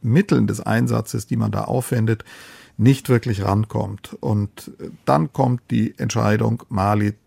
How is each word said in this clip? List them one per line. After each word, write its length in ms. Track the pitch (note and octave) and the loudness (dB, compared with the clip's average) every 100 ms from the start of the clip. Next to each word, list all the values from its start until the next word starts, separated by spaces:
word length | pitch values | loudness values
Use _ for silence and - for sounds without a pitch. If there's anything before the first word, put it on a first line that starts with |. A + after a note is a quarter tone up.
Mitteln 440 | A2+ C#3+ G3+ C3 G#2 | 2 2 4 2 2
des 140 | - | -2
Einsatzes, 640 | G#2+ A2+ A#2+ A2+ A2+ A#2 - | -2 0 2 0 -2 -6 -4
die 100 | A#2 | -2
man 140 | G#2+ | -2
da 140 | G#2 | -2
aufwendet, 600 | G#2+ B2+ - A#2+ A2+ A2 - - - - - - | -2 -4 -2 0 0 -2 -6 -20 -20 -20 -14 2
nicht 320 | A#2 C3+ - | 4 4 2
wirklich 360 | A#2+ A#2+ G2+ | 0 2 -2
rankommt. 720 | G2 G2+ A2 A2 G2+ G2+ - - | 0 0 0 -4 -4 -8 -16 -8
Und 540 | - G#2 G2+ - - - - - | -2 0 -2 -8 -18 -16 -16 -8
dann 280 | - C#3+ D#3 | 0 0 0
kommt 300 | - C3 B2 - | 0 0 0 -2
die 260 | A#2 A2 - | -2 -2 -4
Entscheidung, 680 | A#2 A2+ A2 G#2+ A2+ A2+ - | -4 0 2 2 0 -2 -6
Mali 440 | G2 G2+ G#2 G#2 G#2 | -2 2 2 0 -4